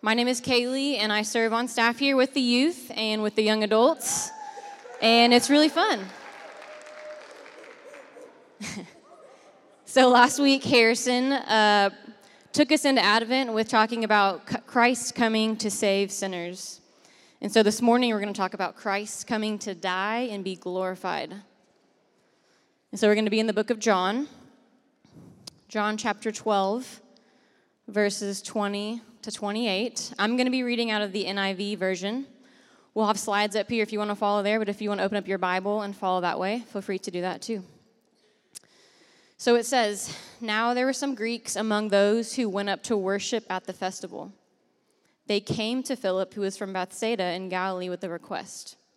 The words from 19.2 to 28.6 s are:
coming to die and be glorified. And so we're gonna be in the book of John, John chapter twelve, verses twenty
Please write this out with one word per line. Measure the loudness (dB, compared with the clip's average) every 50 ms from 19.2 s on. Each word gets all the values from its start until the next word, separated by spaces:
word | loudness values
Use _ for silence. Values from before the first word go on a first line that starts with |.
| -6
coming | -4 -4 -2 -2 -2 -4 -6
to | -6 -8 -10
die | -6 -4 -4 -2 -2 -2 -2 -2 -2 -4 -4
and | -6 -6 -6
be | -8 -8
glorified. | -8 -8 -6 -6 -4 -4 -4 -6 -6 -6 -6 -4 -4 -6 -8 -12 -16 -18 _ _ _ _ _ _ _ _ _ _ _ _ _ _ _ _ _ _ _ _ _ _ _ _ _ _ _ _ _
And | -6 0
so | 2 4
we're | 4
gonna | 4 2 0
be | 0 0
in | 0 0
the | 0
book | -2 0 -2
of | -2 -2
John, | 2 2 2 2 2 0 0 -2 -4 -6 -10 -20 -20 -20 _ _ _ _ _ _ _ _ _ _ _ _ _ -20 -20 -20 -20 _ _ -20 _ _ _ _
John | -4 -2 -2 -2 -2 -2
chapter | -2 -4 -4 -2 -4 -6
twelve, | -6 -4 -2 0 2 2 2 0 0 -4 -6 -10 -16 -20 _ _ _ _ _ _ _ _ _ _ _ _ _ _ _ _ _ -8
verses | -2 0 0 0 0 -2 -6 -6 -6 -8
twenty | -10 -6 -4 -2